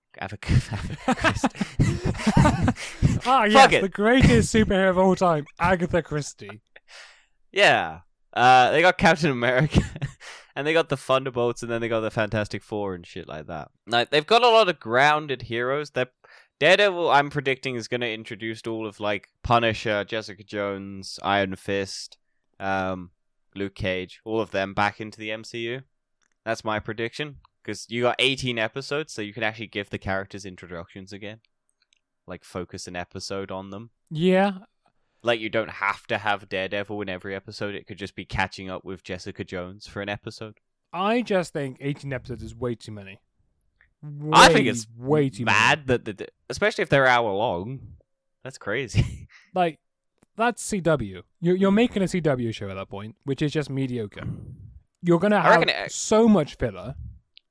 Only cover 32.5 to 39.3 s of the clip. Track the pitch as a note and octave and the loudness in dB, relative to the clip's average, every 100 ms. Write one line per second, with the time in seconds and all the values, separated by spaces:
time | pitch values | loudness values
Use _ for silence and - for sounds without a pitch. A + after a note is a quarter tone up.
32.5 | F#2+ F2+ F#2+ - F2 F2 G2 - G2 G2 | -12 -10 -12 -12 -10 -10 -12 -10 -8 -8
33.5 | F#2+ G2 G2 A#2 _ _ D#3 F3+ F#3 G3+ | -10 -12 -14 -16 _ _ -2 2 2 2
34.5 | F#3+ - _ _ _ _ _ A2+ A#2 A2 | -2 -14 _ _ _ _ _ -2 -2 -2
35.5 | A2+ G2 - G2 G2+ - A2 G#2 G2+ G2 | -2 -4 -2 -2 -2 -4 -4 -2 -2 -4
36.5 | F#2+ F#2+ G2+ G2+ G#2 G2 F2+ G2 F#2+ - | -6 -4 -6 -6 -8 -6 -8 -8 -12 -12
37.5 | G#2 G#2 G2 - F2+ G2 - F#2 - F#2+ | -10 -8 -10 -14 -12 -12 -12 -8 -4 -4
38.5 | - F#2+ F#2 - F#2+ - F#2 - | -4 -12 -12 -12 -14 -12 -12 -12